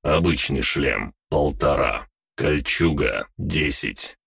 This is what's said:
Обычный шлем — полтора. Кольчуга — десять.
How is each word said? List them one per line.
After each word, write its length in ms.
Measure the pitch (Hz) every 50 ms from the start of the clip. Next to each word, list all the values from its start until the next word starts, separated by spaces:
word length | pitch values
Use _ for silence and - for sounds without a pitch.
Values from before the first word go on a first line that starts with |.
Обычный 580 | - 85 90 90 87 87 78 - - - 69 67
шлем — 540 | 60 - - - 71 62 52 50 50 - - _ _ _
полтора. 760 | - 90 82 76 - - - 71 64 - - - - - - _ _ _ _ _ _
Кольчуга — 880 | - - 78 76 76 69 - - - 85 82 76 71 67 55 - 50 - - _ -
десять. 800 | 82 80 82 78 76 - - - - 52 - - - - - _ _